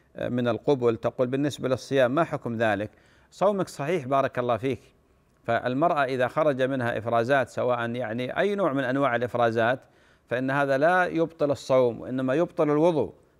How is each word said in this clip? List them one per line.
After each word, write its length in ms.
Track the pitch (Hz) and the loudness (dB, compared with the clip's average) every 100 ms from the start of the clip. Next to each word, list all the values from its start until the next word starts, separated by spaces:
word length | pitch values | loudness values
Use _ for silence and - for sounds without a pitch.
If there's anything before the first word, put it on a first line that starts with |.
| _ - | _ -8
آه، 120 | - | -4
من 200 | 123 120 | -2 0
القبل"، 480 | 110 - 139 120 113 | 0 0 2 2 0
تقول: 300 | 117 - 127 | -2 -2 -2
"بالنسبة 420 | 135 147 - 131 | 0 -2 -2 -4
للصيام 460 | 127 - 139 123 | -4 -2 2 2
ما 100 | 143 | 2
حكم 320 | 160 143 123 113 | -2 -4 -6 -2
ذلك؟" 340 | 113 101 107 _ _ _ _ | 0 0 -4 _ _ _ _
صومك 380 | - 190 202 175 | -2 0 0 -4
صحيح 380 | - 143 180 123 | -6 -4 -4 0
بارك 320 | 139 135 - | 0 0 -2
الله 180 | 123 113 | -2 0
فيك، 240 | 131 123 - _ _ _ _ _ | -2 -4 -10 _ _ _ _ _
فالمرأة 600 | - 117 123 131 170 156 | -2 -2 0 0 0 2
إذا 240 | 131 131 123 | 0 0 0
خرج 340 | - 156 131 | 2 0 2
منها 360 | 131 135 117 110 | 0 0 -2 -4
إفرازات 500 | 110 117 117 139 120 | -2 0 2 2 0
سواء 420 | - 123 120 117 | -2 -2 0 -2
يعني 480 | 120 117 117 127 - | -4 -6 -6 -4 -2
أي 160 | 196 | -2
نوع 180 | 202 175 | 0 0
من 120 | 135 | 0
أنواع 320 | 127 139 135 120 | 0 0 0 0
الإفرازات 640 | 120 120 120 113 113 131 - _ _ _ - | -2 0 2 2 2 0 -6 _ _ _ -6
فإن 220 | 123 131 | -4 -2
هذا 280 | 139 139 135 | 0 0 2
لا 260 | 160 185 | 4 2
يبطل 460 | 175 160 165 - 143 | 2 0 -2 -2 -2
الصوم 500 | 139 - 131 123 113 | -2 2 4 4 0
وإنما 340 | 85 131 131 | -6 -4 0
يبطل 360 | 143 170 - 151 | 0 0 0 2
الوضوء، 420 | 147 170 156 92 - _ | 4 4 2 -2 -6 _